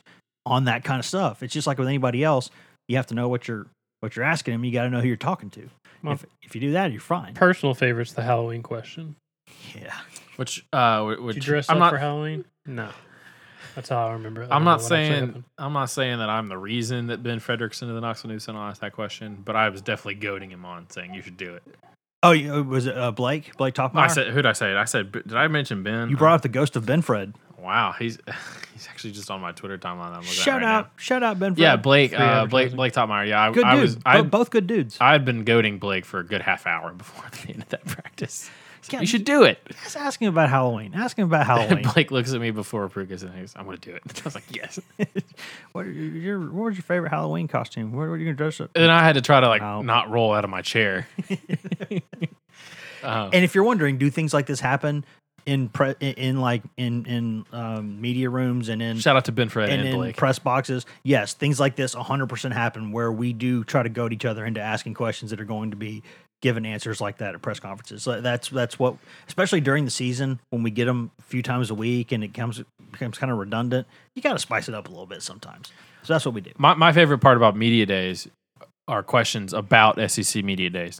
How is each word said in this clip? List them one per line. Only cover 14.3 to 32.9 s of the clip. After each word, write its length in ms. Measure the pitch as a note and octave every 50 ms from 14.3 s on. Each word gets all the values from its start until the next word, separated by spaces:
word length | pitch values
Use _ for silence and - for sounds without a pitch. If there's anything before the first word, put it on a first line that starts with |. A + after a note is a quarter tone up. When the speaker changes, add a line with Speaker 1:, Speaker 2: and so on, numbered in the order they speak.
| A2 A2+
Speaker 2:
it. 80 | A#2+ B2+
I 40 | C3+
Speaker 3:
I'm 60 | D3
Speaker 2:
don't 40 | D#3+
Speaker 3:
not 60 | F3
Speaker 2:
know 0 |
what 120 | E3 D3 A2+
actually 140 | A#2 E3+ D#3 D#3 D3+ D3
Speaker 3:
saying, 120 | C#3+ C3
Speaker 2:
happened. 160 | B2 - B2 B2 _ _ -
Speaker 3:
I'm 140 | C#3+ C#3 D3
not 160 | C#3+ C3+ B2
saying 260 | - C#3+ C3 B2+ B2
that 120 | A#2 A2 G#2+
I'm 200 | G#2+ A2+ A2 G2+
the 80 | F#2+
reason 500 | F#2 F#2+ G2+ A#2 A#2+ A#2 A2+ B2 B2 A#2+
that 140 | A#2+ A#2 G#2
Ben 180 | B2 A#2+ A#2 A2+
Frederickson 440 | - - A#2+ A2+ A#2 A2 - - B2
of 60 | A#2+ A#2
the 60 | A2+
Knoxville 300 | A#2 A#2 A2 - - A#2
News 120 | A2 G#2+ -
Sentinel 240 | - A2 G#2+ G#2
asked 140 | G#2 G2 -
that 120 | G#2+ G2+ -
question, 440 | - G#2+ G#2 - - A2+ G#2+ G#2 G2 G2
but 100 | A2 G#2+
I 140 | A2 A2 G#2+
was 120 | F#2+ F#2+ F#2+
definitely 320 | - G#2+ - - G2+ G2
goading 340 | G#2 G#2+ G#2 G2 F#2+ G2 F#2+
him 160 | F#2 F2+ F2+
on, 240 | F2+ F2 F2 F2 -
saying, 240 | - F#2 F2 F2+ F#2
"You 80 | F#2+
should 160 | F2 - F2
do 160 | F2+ F#2+ F2 F2
it." 100 | F2 _ - - _ _ _ _ _ _ _ _ - -
Speaker 1:
Oh, 80 | F3
yeah, 280 | E3+ D#3 C#3 D3 C#3+ D3
was 260 | C#3+ C3 C3 C3 B2
it, 100 | C3 -
uh, 140 | B2 B2 A#2+
Blake? 440 | G#2+ B2 B2 B2+ D3 D#3 D3+ - -
Blake 200 | - C3+ C3 -
Toppmeyer? 220 | - C3 B2+ A#2
Speaker 3:
I 100 | E3 C#3
said, 220 | C3 - C#3 B2+ A2+
who'd 180 | A#2 C#3+ C3+
I 60 | A#2+ G#2
say 180 | - A#2 G2
it? 60 | G2
I 80 | G2+ A2
said, 260 | A#2+ - A#2 G2 G2
"B-, 100 | - -
did 140 | - G2 A2+
I 120 | A#2+ D3
mention 360 | D#3+ D#3 D3+ C3+ - A#2 G2 F#2
Ben?" 260 | G#2 A2 A#2 A#2 A#2
Speaker 1:
You 80 | C#3
brought 160 | C3 D#3 D#3+ E3
up 80 | D#3+
the 80 | - C3
ghost 260 | A#2 B2+ D3 C3+ -
of 120 | B2+ A2+
Ben 160 | A#2+ C#3 E3+ E3
Fred. 320 | - A#2+ G#2 G2 G2+ G#2+ - _ _ - -
Speaker 3:
Wow, 340 | F2+ F2+ G2+ A#2 A2 F#2+ F2 -
he's, 180 | A#2+ A#2 A2 - - - - - -
<laughs> 280 | - - - - - -
he's 140 | A2+ - -
actually 220 | - - - A2
just 180 | G2+ G#2 G2 -
on 120 | G2+ F#2+
my 100 | F#2 F2
Twitter 260 | E2 - - G2 G2
timeline 320 | F2+ - F2+ F2 F2 F2 E2+
that 40 | F2
I'm 40 | F2
looking 80 | F2 -
Speaker 1:
Shout 320 | - - - C#4+ C4+ B3+ A#3+
Speaker 3:
at 20 |
right 80 | A3+ A3
Speaker 1:
out, 120 | G#3+ G#3
Speaker 3:
now. 60 | - _
Speaker 1:
shout 240 | - - - B3+ B3+
out 160 | B3 A3+ G#3
Ben 160 | F3+ F#3+ G3 F3+
Fred. 80 | D#3+
Speaker 3:
Yeah, 140 | E3 D#3 C3
Blake, 360 | A2+ G#2+ C3+ C#3 C#3+ C#3 B2
Speaker 2:
Free 60 | -
Speaker 3:
uh, 280 | A#2+ A#2+ A#2 A2+ A2+ A2
Blake, 240 | A2 B2+ C3 C3 B2+
Speaker 2:
advertising. 60 | B2+
Speaker 3:
Blake 160 | B2+ C3 A#2+